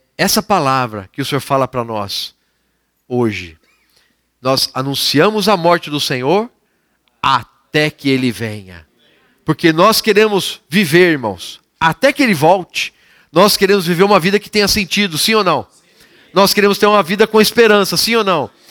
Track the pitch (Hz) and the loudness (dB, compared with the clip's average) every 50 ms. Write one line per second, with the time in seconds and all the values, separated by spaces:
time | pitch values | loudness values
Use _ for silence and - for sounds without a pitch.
0 | _ _ _ - 160 196 - 220 - - 208 185 147 135 131 135 123 113 107 104 | _ _ _ -4 -2 0 0 -2 0 0 0 0 0 0 0 0 -2 -4 -8 -12
1 | 95 - - - 135 - 143 135 - - 143 135 131 123 - 127 117 117 113 107 | -14 -12 -10 -10 -8 -4 -4 -6 -4 -2 -2 -2 -2 -2 -4 -8 -8 -6 -6 -6
2 | 101 98 - - - - _ _ _ _ _ _ _ _ _ _ _ _ _ _ | -6 -8 -8 -10 -12 -12 _ _ _ _ _ _ _ _ _ _ _ _ _ _
3 | _ - 123 123 120 113 104 92 90 85 80 _ _ _ _ _ _ _ _ _ | _ -4 -2 0 0 0 -2 -6 -12 -14 -20 _ _ _ _ _ _ _ _ _
4 | _ _ _ _ _ _ _ _ - 127 135 131 - - - 131 131 139 139 - | _ _ _ _ _ _ _ _ -4 -2 -2 -2 -2 -4 -6 -6 -6 -6 -6 -6
5 | - - - 139 165 208 214 214 185 208 208 175 165 170 175 170 - 156 147 143 | -4 -2 0 2 2 2 0 0 0 0 0 2 2 0 0 0 -2 -6 -6 -6
6 | - - 143 127 123 139 170 208 226 247 _ _ _ _ _ _ _ _ _ _ | -4 -4 -4 -4 -2 -2 -2 -2 -2 -6 _ _ _ _ _ _ _ _ _ _
7 | _ _ _ - - 139 135 120 110 _ _ _ _ _ - 151 151 151 - - | _ _ _ -6 -2 -2 -2 -2 -2 _ _ _ _ _ -2 -2 -2 -2 -4 -4
8 | - 139 135 131 131 123 110 90 117 110 107 107 98 92 90 85 80 _ _ _ | -2 0 0 0 0 -2 -4 -6 -8 -10 -10 -12 -16 -20 -20 -20 -20 _ _ _
9 | _ _ _ _ _ _ _ _ - - 156 - - 165 160 160 180 220 214 - | _ _ _ _ _ _ _ _ -6 -6 -4 0 0 0 2 4 2 2 2 0
10 | - 226 196 202 220 214 208 185 - - - - _ - 139 202 208 139 147 175 | 0 2 2 2 2 2 0 -2 -4 -6 -10 -14 _ -4 -2 -2 0 2 4 4
11 | 185 175 160 139 120 107 95 85 - - - - _ _ _ - 160 160 160 - | 4 4 2 -2 -4 -6 -8 -8 -12 -18 -18 -20 _ _ _ -2 -2 -2 -2 0
12 | - 277 285 - 285 233 196 135 147 160 185 196 170 _ - - - - _ _ | 0 0 2 2 0 0 2 2 4 2 2 2 -2 _ -8 -8 -8 -8 _ _
13 | _ _ _ _ _ _ - 165 196 208 - - 196 185 202 202 170 170 180 160 | _ _ _ _ _ _ 2 4 4 4 4 2 2 2 2 2 0 0 0 2
14 | 196 202 208 185 156 196 196 208 - - - 214 202 185 - 214 196 156 - 196 | 2 4 4 2 2 2 0 0 -2 -2 -2 -2 0 0 0 -2 -2 -2 -2 -2
15 | 208 190 156 147 - - 220 220 202 180 156 127 101 _ _ _ _ _ _ _ | -2 -2 -2 -2 -2 0 0 0 0 0 -2 -2 -4 _ _ _ _ _ _ _
16 | _ _ _ _ _ _ - 180 196 185 - 208 202 202 196 - 214 208 208 208 | _ _ _ _ _ _ 0 2 2 2 2 2 2 2 2 2 2 2 2 2
17 | 185 147 202 196 220 208 - 220 214 - - 233 233 214 208 208 196 - 180 165 | 0 0 0 0 0 2 4 2 2 2 4 2 4 4 4 2 2 0 -2 -4
18 | - 214 233 226 208 196 180 156 123 104 _ _ _ - | -2 -2 -2 -2 0 0 -2 -2 -4 -6 _ _ _ -20